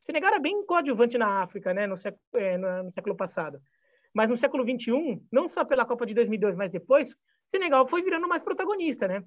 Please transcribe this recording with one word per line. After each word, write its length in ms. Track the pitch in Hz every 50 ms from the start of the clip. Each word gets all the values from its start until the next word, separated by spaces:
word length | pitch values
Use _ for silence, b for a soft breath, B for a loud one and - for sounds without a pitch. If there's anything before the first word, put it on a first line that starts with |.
| _
Senegal 300 | - 302 311 302 381 453
era 60 | 381
bem 240 | 269 302 392 415 392 -
coadjuvante 500 | 349 349 320 277 254 202 240 233 240 247
na 240 | 233 208 196 196
África, 320 | 185 180 - 202 180 190 185
né, 140 | 196 208 202
no 100 | 190 185
sec-, 180 | - 208 202 _ _ _ -
é, 240 | 247 202 190 180 180
no, 240 | 190 185 185 185 185
no 80 | 180
século 240 | 180 - 170 208 190
passado. 440 | 180 196 175 - - 165 151 143 139 _ _ _ _ _ _ _ _ _ _ _
Mas 180 | 208 220 220
no 60 | 247 233
século 280 | 247 277 - 285 254
vinte 220 | 220 254 240 - 233
e 60 | 226
um, 280 | 269 339 302 214 165 - _
não 160 | - 247 349 339
só 160 | - - 302
pela 220 | - 285 254 233
Copa 180 | 233 247 233 240
de 100 | 214 220
dois 140 | 208 233 202
mil 80 | 220 214
e 40 |
dois, 140 | 185 208 185
mas 160 | 170 202 180
depois, 440 | 160 175 - _ 254 294 294 - - _ _ _ _ _ _
Senegal 400 | _ - 381 381 339 277 262 262
foi 160 | - - 359
virando 260 | 349 381 370 330 339 359
mais 140 | 359 330
protagonista, 680 | 320 - 349 - 381 349 415 392 339 320 247 - 208 190
né? 160 | 185 202 190